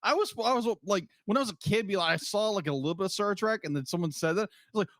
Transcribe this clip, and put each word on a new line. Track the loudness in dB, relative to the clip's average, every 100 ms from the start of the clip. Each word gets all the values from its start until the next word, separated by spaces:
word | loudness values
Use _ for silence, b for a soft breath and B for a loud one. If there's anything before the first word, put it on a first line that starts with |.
I | 2
was, | 2 0 0
I | 0
was, | 0 0 -2
like, | 0 0 0 _
when | -2 0
I |
was | 0
a | -4
kid, | 0 0 2
be | 0
like, | 2
I | 0
saw, | 0 0 0
like, | 0 0
a |
little | -2 -2
bit | 0 -2
of |
Star | 0 -2
Trek, | 0 0 0
and | -2
then | -4 -2
someone | -2 -2
said | 0 0
that. | 0 -2
I | -6 _
was | -2
like, | -2